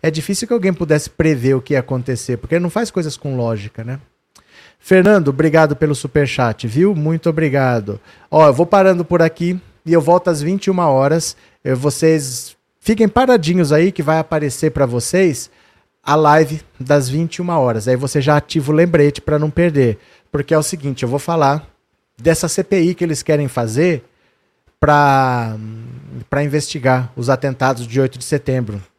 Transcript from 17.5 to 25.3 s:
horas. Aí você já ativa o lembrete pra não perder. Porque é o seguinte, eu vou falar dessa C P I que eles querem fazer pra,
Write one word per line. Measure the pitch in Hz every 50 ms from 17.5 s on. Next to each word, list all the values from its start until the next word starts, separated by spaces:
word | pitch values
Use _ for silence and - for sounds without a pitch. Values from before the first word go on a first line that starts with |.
| 170 160
horas. | 135 123 113 110 104
Aí | 123 127
você | 123 139 139 - 151
já | 131 143 147
ativa | 147 143 _ - 160 139 135 151
o |
lembrete | 151 170 175 165 165 147 147 143 -
pra | - - 151 147
não | 151 156
perder. | 139 - 170 175 151 143 131 120 104 - _ _ _ _ _ _ -
Porque | 143 139 - 160
é | 156
o | 151
seguinte, | - - 160 139 143 131 120 -
eu | 120
vou | 123 143
falar | - - 170 165 147 139 139 156 - - _ _ _ _ _ _ _ _ _ _
dessa | 113 156 165 160 - 165
C | - - 185
P | - 202 190
I | 165 170 180
que | - 175
eles | 170 151 - -
querem | - 156 147 147 131
fazer | - - 120 110 110 131 160 180 170 131 - _ _ _ _ _ _ _ _ _ _ _ _ _ _ _
pra, | - 147 147 147 147 143 139 135 135 127